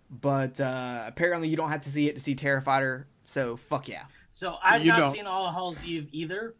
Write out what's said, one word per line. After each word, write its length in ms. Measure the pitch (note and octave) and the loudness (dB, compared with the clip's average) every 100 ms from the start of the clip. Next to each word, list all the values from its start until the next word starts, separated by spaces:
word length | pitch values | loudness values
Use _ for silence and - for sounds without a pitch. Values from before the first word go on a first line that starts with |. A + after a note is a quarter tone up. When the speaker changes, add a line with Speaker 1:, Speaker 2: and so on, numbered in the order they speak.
| _ | _
Speaker 1:
but, 500 | A#2+ C#3 C3+ C3+ C3 | -4 0 2 0 -2
uh, 440 | C3 B2+ B2+ B2 A2 | -2 -2 -6 -6 -8
apparently 420 | A#2+ E3+ E3+ D#3+ | 0 2 2 0
you 80 | D#3+ | 0
don't 140 | D#3+ | 0
have 120 | D3+ | -2
to 80 | C#3 | -4
see 180 | C#3+ D3 | 0 0
it 60 | |
to 60 | - | 0
see 160 | D3 C#3 | -4 -2
Terrifier, 680 | C#3+ C3+ C#3 C3+ C3+ B2+ C#3 _ | 0 0 2 2 2 -4 -8 _
so 320 | - C#3+ B2 - | -8 -4 -2 -4
fuck 320 | - C#3 C3+ | -4 -6 -6
yeah. 160 | F#2+ C#3 - _ | -14 -16 -20 _
Speaker 2:
So 240 | - F#3 E3 | -10 -8 0
I've 200 | F#3 A3+ | 4 6
Speaker 3:
You 100 | D#3+ | 6
Speaker 2:
not 60 | A3+ | 6
Speaker 3:
don't. 140 | C#3+ | 4
Speaker 2:
seen 140 | C#3+ G3+ | 2 -2
All 240 | F#3 F#3 | -2 -2
Hallows 320 | E3+ F3+ D#3 | -2 -4 -6
Eve 240 | E3+ E3 D3 | -6 -6 -6
either, 420 | D3 E3 F#3+ A3+ - | -8 -6 -6 -8 -4